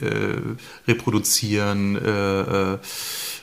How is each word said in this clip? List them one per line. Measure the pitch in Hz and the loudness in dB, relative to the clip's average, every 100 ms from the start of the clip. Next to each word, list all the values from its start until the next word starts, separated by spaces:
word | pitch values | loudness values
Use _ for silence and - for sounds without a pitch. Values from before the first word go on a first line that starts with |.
äh, | 107 104 101 107 113 117 - - - | -2 0 0 -2 -4 -6 -12 -4 0
reproduzieren, | 117 - 107 95 - 107 104 101 101 101 101 | 2 2 2 2 0 2 2 2 2 0 0
äh, | 92 104 98 98 | 2 2 2 2
äh, | 95 98 95 95 - - - - - - | 2 2 2 -2 -6 -8 -8 -8 -8 -10